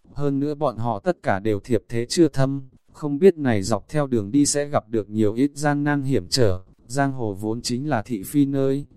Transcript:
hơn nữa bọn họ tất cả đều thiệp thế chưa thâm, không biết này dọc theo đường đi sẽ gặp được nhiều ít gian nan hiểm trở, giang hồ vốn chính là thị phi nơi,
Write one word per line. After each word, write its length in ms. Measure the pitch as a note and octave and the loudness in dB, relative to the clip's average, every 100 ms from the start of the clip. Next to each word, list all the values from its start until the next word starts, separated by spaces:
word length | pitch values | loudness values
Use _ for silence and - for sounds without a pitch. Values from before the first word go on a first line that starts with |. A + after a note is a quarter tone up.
| - | -14
hơn 260 | - C#3+ C#3 | -4 -2 0
nữa 160 | D3 D3 | -2 -2
bọn 220 | C#3 G#2 | -2 -2
họ 220 | A#2 G2+ | -4 -2
tất 240 | F3+ - | -4 -2
cả 160 | C#3 F#2+ | -2 0
đều 200 | G#2+ G2+ | 0 -2
thiệp 240 | - G#2 - | 0 -2 -2
thế 160 | A#2 A#2+ | -4 -2
chưa 180 | F3+ D#3 | 2 2
thâm, 340 | C#3 C3+ C#3 C3 - _ | 4 0 -2 -10 -20 _
không 260 | - D3 C#3+ | -10 -6 4
biết 180 | F#3+ E3 | 4 4
này 240 | C3 G#2 | 0 0
dọc 280 | G2 G2+ - | 0 -4 -2
theo 180 | D3+ C#3 | -4 0
đường 240 | A#2+ G2+ | 0 2
đi 140 | C#3+ C#3+ | 2 2
sẽ 240 | C#3+ D3 | 0 -2
gặp 200 | C#3 G#2+ | -2 -2
được 200 | A2+ G2+ | -4 -2
nhiều 240 | G#2+ G#2 | 0 2
ít 180 | A#2 C#3+ | 2 -2
gian 300 | C#3+ D3+ C#3+ | 0 0 0
nan 200 | D3 C#3+ | 0 0
hiểm 240 | C3+ A#2 E2+ | 0 -2 0
trở, 320 | C3 G#2+ F#2 - _ - | 2 2 2 -6 _ -6
giang 260 | C3+ C#3 | -2 -2
hồ 200 | C3 A2 | -2 -4
vốn 280 | F#2+ G#2+ A#2+ | -4 -4 -4
chính 280 | A#2+ B2 D3+ | -4 -4 -2
là 120 | A#2+ | -4
thị 220 | A2+ G#2 | -4 -8
phi 220 | - D3 C#3 | -2 0 2
nơi, 400 | C#3 C3+ C#3 - | 2 0 -2 -6